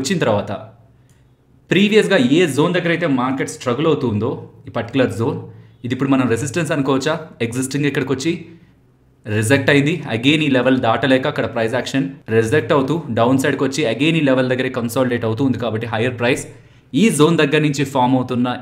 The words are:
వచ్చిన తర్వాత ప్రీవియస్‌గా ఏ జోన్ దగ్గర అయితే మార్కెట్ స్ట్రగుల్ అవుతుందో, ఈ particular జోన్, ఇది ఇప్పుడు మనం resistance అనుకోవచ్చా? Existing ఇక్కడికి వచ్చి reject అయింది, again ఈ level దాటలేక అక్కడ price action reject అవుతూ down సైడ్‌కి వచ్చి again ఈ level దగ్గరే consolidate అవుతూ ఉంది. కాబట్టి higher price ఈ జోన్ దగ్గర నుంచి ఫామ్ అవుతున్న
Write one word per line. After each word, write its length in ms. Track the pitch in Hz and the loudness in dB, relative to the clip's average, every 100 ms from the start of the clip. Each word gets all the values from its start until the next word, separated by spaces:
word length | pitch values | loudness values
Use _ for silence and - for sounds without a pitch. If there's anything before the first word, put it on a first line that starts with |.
వచ్చిన 180 | 135 185 139 | 0 0 0
తర్వాత 280 | 101 101 98 - - - _ _ _ _ _ _ _ - | 0 -2 -8 -12 -20 -20 _ _ _ _ _ _ _ -2
ప్రీవియస్‌గా 460 | 165 208 214 185 190 - 156 | 2 4 4 4 4 4 4
ఏ 20 | 180 127 | 2 2
జోన్ 160 | 170 180 | 2 2
దగ్గర 160 | 170 165 | 0 0
అయితే 120 | 170 127 | 0 0
మార్కెట్ 280 | 127 135 143 | 0 -2 -6
స్ట్రగుల్ 340 | - 127 120 160 | -6 -4 0 0
అవుతుందో, 400 | 139 127 104 120 160 - - - | 0 0 -2 -2 -6 -12 -20 -10
ఈ 20 | 120 | -8
particular 340 | 113 139 117 101 | -4 0 0 0
జోన్, 220 | 127 165 - - - _ 120 | -4 -4 -10 -20 -20 _ -6
ఇది 80 | 127 | -4
ఇప్పుడు 160 | 139 | 0
మనం 120 | 135 131 | 2 2
resistance 360 | 151 143 175 160 151 | 0 -2 -4 -2 -2
అనుకోవచ్చా? 380 | 139 135 - 160 - - 113 | 0 0 0 -4 -6 -6 -4
Existing 420 | 127 131 143 143 | -4 -4 -2 -2
ఇక్కడికి 220 | 143 135 135 | -2 -2 -2
వచ్చి 160 | 165 185 - - - _ _ _ _ _ - | -2 -4 -8 -20 -20 _ _ _ _ _ -4
reject 440 | 107 110 139 135 | -2 2 2 4
అయింది, 200 | 143 143 165 - 113 | 2 2 -2 -4 -2
again 260 | 131 156 151 | 2 2 2
ఈ 20 | 127 | 2
level 200 | 127 127 117 | 2 2 0
దాటలేక 400 | 117 135 131 147 | 0 2 0 0
అక్కడ 160 | 139 113 120 | -4 -4 -2
price 200 | 113 127 | -2 -2
action 260 | 120 135 - - - 113 | -4 -4 -4 -6 -2 0
reject 360 | 110 151 156 151 | 2 0 2 0
అవుతూ 200 | 131 165 143 113 | 0 -4 -4 0
down 240 | 120 135 | 2 2
సైడ్‌కి 200 | 151 135 131 | 0 0 -2
వచ్చి 160 | 160 120 | -2 -2
again 240 | 117 156 165 | 0 0 2
ఈ 40 | 139 | 2
level 180 | 131 127 | 2 2
దగ్గరే 180 | 127 127 127 | 0 -2 -4
consolidate 480 | 117 135 127 120 110 | -4 0 0 0 -2
అవుతూ 140 | 110 139 | 0 0
ఉంది. 100 | 113 117 | 0 -2
కాబట్టి 240 | 107 113 | -4 -4
higher 220 | 110 127 113 | -2 -2 -2
price 240 | 120 139 - - - _ _ 127 | 0 -2 -4 -18 -20 _ _ 2
ఈ 20 | 220 143 | 2 4
జోన్ 220 | 156 160 | 4 4
దగ్గర 200 | 147 151 151 | 2 2 2
నుంచి 180 | 143 139 135 | 0 -2 0
ఫామ్ 200 | 123 131 | 2 2
అవుతున్న 280 | 123 123 123 120 | 0 -2 -2 -2